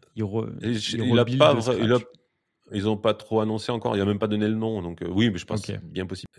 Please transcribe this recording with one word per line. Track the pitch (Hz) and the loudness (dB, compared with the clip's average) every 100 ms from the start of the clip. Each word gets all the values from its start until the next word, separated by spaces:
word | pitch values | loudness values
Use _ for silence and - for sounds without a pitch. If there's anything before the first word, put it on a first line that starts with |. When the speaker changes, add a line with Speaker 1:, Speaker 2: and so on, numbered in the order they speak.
| _ | _
Speaker 1:
ils | 110 | -6
re-, | 101 110 110 - | -4 -2 -4 -6
Speaker 2:
et | 113 | -4
je, | 113 - 117 | -2 -2 -2
Speaker 1:
ils | |
Speaker 2:
il | 113 117 | 4 4
a | |
Speaker 1:
rebuildent | 117 131 | 4 4
Speaker 2:
pas | 151 | 4
Speaker 1:
de | 127 | 4
Speaker 2:
vra-, | 117 | 2
il | 107 110 | 0 2
a, | 123 | 2
Speaker 1:
scratch ? | - _ _ _ _ _ - | 0 _ _ _ _ _ -8
Speaker 2:
ils | 104 107 | -2 -2
ont | 104 | 0
pas | 110 | 0
trop | 107 - 110 | -2 0 0
annoncé | 110 110 - | 0 -2 -4
encore, | 117 120 104 | -4 -2 0
il | |
a | 98 | 2
même | 101 | 0
pas | 107 | 0
donné | 104 107 | 0 0
le | |
nom, | 110 113 107 | 0 -2 -4
donc, | 87 82 | -6 -8
euh, | 85 | -2
oui, | 95 117 | 2 2
mais | 87 | 0
je | |
pense | - 104 | -4 -6
Speaker 1:
Ok. | - | -6
Speaker 2:
que | |
c'est | 98 | -10
bien | - 92 92 | -8 -8 -8
possible. | 95 - | -8 -12